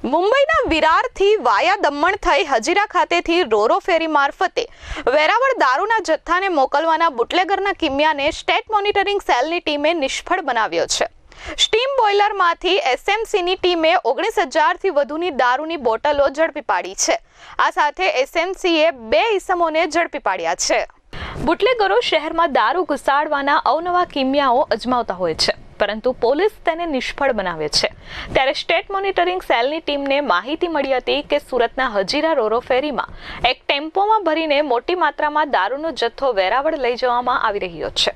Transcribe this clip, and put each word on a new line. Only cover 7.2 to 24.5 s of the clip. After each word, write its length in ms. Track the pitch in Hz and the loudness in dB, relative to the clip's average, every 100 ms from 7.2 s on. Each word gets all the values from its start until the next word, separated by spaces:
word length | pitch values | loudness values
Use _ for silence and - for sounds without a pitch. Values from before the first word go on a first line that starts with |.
| 226 330 370 392 392 - | -2 0 0 -2 -2 -2
કિમિયાને 420 | 320 269 311 294 285 - | -2 0 0 0 -2 -4
સ્ટેટ 340 | - 349 - 427 | -2 -2 0 -2
મોનિટરિંગ 460 | 403 403 392 403 - | 0 0 0 -2 0
સેલની 320 | 262 294 339 | 0 0 -2
ટીમે 320 | 330 294 294 339 | -4 -2 0 0
નિષ્ફળ 420 | 269 - - 370 294 | -2 -6 -4 -4 -2
બનાવ્યો 400 | 233 208 165 143 - | -2 0 0 -2 -2
છે. 120 | - - _ - - 311 | -4 -6 _ -18 -14 -2
સ્ટીમ 320 | - 440 523 554 | 0 2 0 2
બોઇલરમાંથી 760 | 427 403 415 403 349 339 359 370 - | 2 4 2 2 0 0 0 0 0
એસ 140 | 247 - 415 | -2 0 -2
એમ 100 | 440 | 0
સીની 260 | 415 349 370 | -2 0 0
ટીમે 320 | 370 349 320 359 466 | 0 2 2 2 2
ઓગણીસ 300 | 539 381 440 330 320 | 0 0 0 0 2
હજારથી 360 | 311 359 392 294 | 2 2 0 0
વધુની 340 | 254 302 349 262 | 0 -2 -4 0
દારૂની 380 | 247 262 311 339 233 | 2 2 -2 -2 -2
બોટલો 420 | 226 294 285 277 277 | 0 0 2 2 2
ઝડપી 320 | 320 311 - | -2 -2 -2
પાડી 260 | 190 180 196 - | -2 -2 -4 -2
છે. 140 | 285 _ _ - - 254 | -2 _ _ -14 0 0
આ 60 | 349 | 2
સાથે 340 | 302 294 370 - 277 | 0 2 -2 0 0
એસ 120 | 349 349 | -2 -2
એમ 80 | 370 370 | -2 0
સીએ 260 | 330 311 269 220 294 | 4 2 0 0 2
બે 80 | 440 | 2
ઈસમોને 500 | 403 - 359 330 311 349 | 0 -2 0 0 0 0
ઝડપી 380 | 302 339 285 214 | 0 -2 -2 -4
પાડ્યા 300 | 185 165 180 - | -2 -2 -2 0
છે. 160 | - - _ _ - - - 277 | 0 -2 _ _ -12 -12 -4 -2
બુટલેગરો 560 | 339 403 494 381 427 - | 2 2 2 2 2 2
શહેરમાં 500 | 320 302 330 339 262 | -2 -2 -2 0 2
દારૂ 260 | 220 320 339 | 2 0 -2
ઘુસાડવાના 680 | 285 - 277 311 285 277 285 - | -2 0 0 0 -2 0 2 2
અવનવા 340 | 285 349 349 349 285 | 0 0 0 0 -2
કિમિયાઓ 480 | 262 277 277 | 0 2 2